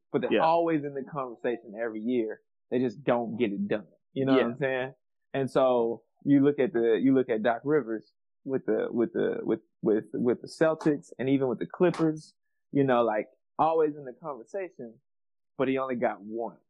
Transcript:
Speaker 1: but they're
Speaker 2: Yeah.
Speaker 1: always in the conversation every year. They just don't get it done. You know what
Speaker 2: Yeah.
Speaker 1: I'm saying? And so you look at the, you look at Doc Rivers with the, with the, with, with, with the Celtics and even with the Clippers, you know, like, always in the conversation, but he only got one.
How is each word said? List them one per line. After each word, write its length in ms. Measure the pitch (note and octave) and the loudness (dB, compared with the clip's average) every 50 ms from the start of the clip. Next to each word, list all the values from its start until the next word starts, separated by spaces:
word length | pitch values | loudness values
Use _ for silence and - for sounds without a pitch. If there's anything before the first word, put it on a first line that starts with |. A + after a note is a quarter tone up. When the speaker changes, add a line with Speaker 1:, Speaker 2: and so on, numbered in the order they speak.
| _ _ | _ _
Speaker 1:
but 120 | - C#3 - | -4 -2 0
they're 100 | A2+ A2+ | 0 2
Speaker 2:
Yeah. 80 | G#2 - | 2 4
Speaker 1:
always 380 | D#3+ E3 E3+ E3+ E3 E3 D3+ C#3 | 4 4 2 2 2 0 0 -2
in 100 | D3 C#3 | -4 -8
the 100 | C3+ B2+ | -8 -8
conversation 720 | C#3+ D#3 C#3+ C3 B2+ A2+ - - B2+ A#2 A#2 - A2+ G2 A2 | -8 -8 -8 -8 -8 -8 -6 -4 -4 -4 -4 -8 -10 -8 -6
every 200 | A#2 A#2 A2 A2 | -4 -4 -4 -4
year. 400 | G#2+ A#2+ B2+ B2 A2 A2 G#2+ - _ _ _ _ _ - - | -2 0 0 2 0 0 -4 -8 _ _ _ _ _ -4 -2
They 80 | B2 | 0
just 240 | C3 B2 G#2 - C3 | 0 0 -2 -4 -2
don't 320 | - B2 A#2+ A#2+ A2 A2+ | 0 0 0 0 -2 -4
get 160 | G#2+ A#2+ G#2 G2+ | -2 -2 -2 -2
it 160 | G2 G2+ G2+ | -2 -4 -2
done. 180 | A2+ G#2 - - _ _ _ _ - | -4 -4 -6 -10 _ _ _ _ -6
You 120 | C3+ C3+ | -2 0
know 60 | C3+ C3+ | 2 4
what 60 | C3 | 4
Speaker 2:
Yeah. 60 | A#2+ | 4
Speaker 1:
I'm 100 | A#2+ A#2+ - | 2 0 -2
saying? 360 | C#3+ C3 C3 B2+ B2+ C3+ C#3 _ _ _ _ _ _ _ - | -2 -2 -2 -2 -4 -6 -8 _ _ _ _ _ _ _ -4
And 140 | C3+ C3+ B2+ | -4 -4 0
so 540 | - D3 C3 C3 B2+ A#2+ A#2 A#2 A2+ - _ _ _ _ - | 2 2 4 4 4 4 2 0 -2 -6 _ _ _ _ 0
you 160 | C#3+ C#3+ C#3 C3+ | 4 4 6 6
look 160 | D3 C#3+ C#3+ | 4 4 2
at 140 | C3 A2 G2 | 2 2 2
the, 260 | A#2 A#2 A#2 A2+ G2 | 2 2 4 4 4
you 140 | - C3+ C3+ | 4 4 4
look 140 | C3 B2+ C3 | 4 2 2
at 160 | A#2 A2 G#2+ | 0 0 0
Doc 160 | A#2+ A#2 A#2 - | 0 0 0 0
Rivers 500 | C#3 D#3 D3+ A#2+ A2 A2+ G#2+ - _ _ _ _ _ _ _ - | 0 0 0 0 -2 -6 -8 -8 _ _ _ _ _ _ _ -8
with 220 | C#3 C3+ - - | -6 -6 -4 -2
the, 220 | - G#2+ - - - | 0 0 0 -2 -2
with 220 | - A#2 A#2 A2+ - | 0 0 -2 0 0
the, 260 | G#2 G2+ - - - - | -2 -2 -2 -2 -2 -2
with, 160 | - A2 - - _ _ _ - | -2 -2 -2 -4 _ _ _ 0
with, 240 | A#2 G#2 A2 - - - | 0 0 0 0 -4 -6
with 280 | - A#2 B2 A2 - | -2 0 0 -2 -2
the 80 | - - | -4 -8
Celtics 640 | - - E3 D#3+ D#3+ D#3 - D#3+ D3 - - - - - | -2 0 0 0 0 0 0 -2 -2 -2 -4 -12 -10 -6
and 80 | A#2+ C3 | -2 0
even 180 | C#3 C3+ C3+ | 0 0 0
with 140 | B2+ A2+ - | -2 -2 -4
the 60 | - | -6
Clippers, 680 | - - - F#3 F3 E3+ - D#3+ D#3+ D#3 D#3 - - _ _ _ _ _ _ _ _ - | -8 -2 0 0 2 2 2 0 -2 -2 -4 -8 -18 _ _ _ _ _ _ _ _ 0
you 100 | C#3+ C3+ | 0 2
know, 220 | C3 B2+ A#2+ A#2+ | 4 4 4 2
like, 240 | A2 G#2+ G#2+ G#2 - _ _ _ _ _ | 2 0 -2 -4 -6 _ _ _ _ _
always 380 | - D3 D#3+ D#3+ E3 D#3 D3+ D3 | 0 0 2 2 2 2 2 0
in 80 | D3+ C#3+ | -4 -12
the 100 | B2+ A#2+ | -16 -16
conversation, 800 | - F3 D#3 C#3 A#2 A2+ - - G3 F#3+ E3+ - - B2+ A#2 A2+ B2+ _ _ _ _ _ _ _ _ _ _ _ | -12 -12 -12 -12 -12 -12 -12 -10 -10 -10 -10 -12 -14 -16 -16 -16 _ _ _ _ _ _ _ _ _ _ _ _
but 120 | - C3+ C3 | -2 -2 0
he 100 | C3 C3+ | 0 0
only 160 | C3 C3 B2+ | -2 -4 -2
got 260 | A#2 B2 A2+ G#2+ F#2 | -2 -2 -2 -2 -4
one. 380 | G2+ G#2+ A2 A2+ A#2 G#2+ - - _ | -10 -10 -8 -8 -8 -8 -10 -14 _